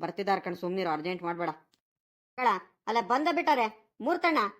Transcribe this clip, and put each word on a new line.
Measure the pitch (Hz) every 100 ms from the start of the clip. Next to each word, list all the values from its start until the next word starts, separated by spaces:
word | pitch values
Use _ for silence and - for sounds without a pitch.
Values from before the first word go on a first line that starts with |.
ಬರ್ತಿದಾರ್ | 165 190 196 190
ಕಣ್, | 180 175
ಸುಮ್ನಿರು, | 180 190 175
ಅರ್ಜೆಂಟ್ | 151 165 180
ಮಾಡ್ಬೇಡ. | 175 170 170 - _ _ _ _ _ _ _ -
ಕಣ, | 247 190 - _ -
ಅಲ್ಲ | 233
ಬಂದ | 190 254 311
ಬಿಟ್ಟಾರೆ. | 320 320 262 220 - _ -
ಮೂರ್ತಣ್ಣ, | 233 339 339 294 202